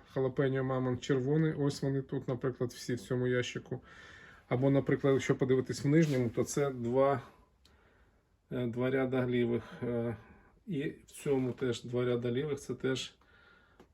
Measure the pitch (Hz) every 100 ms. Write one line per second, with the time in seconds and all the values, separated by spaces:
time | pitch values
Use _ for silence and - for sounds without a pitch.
0 | - - 131 123 135 135 131 131 127 123
1 | - 139 127 151 160 156 143 143 139 135
2 | 135 139 - 123 135 123 123 - - 123
3 | - 123 127 123 123 - - 127 - -
4 | - - - - - 123 139 139 131 139
5 | 139 135 - 135 123 131 123 117 139 156
6 | 160 131 120 120 120 - 143 127 117 127
7 | 139 139 - - _ _ _ _ _ _
8 | _ _ _ _ - 131 123 117 127 135
9 | 127 131 123 123 120 117 - - 123 120
10 | 117 110 - - - _ - 151 151 -
11 | - - 151 135 127 117 127 117 120 123
12 | 123 120 123 120 151 139 - 123 131 131
13 | - - _ _ - _ _ _ -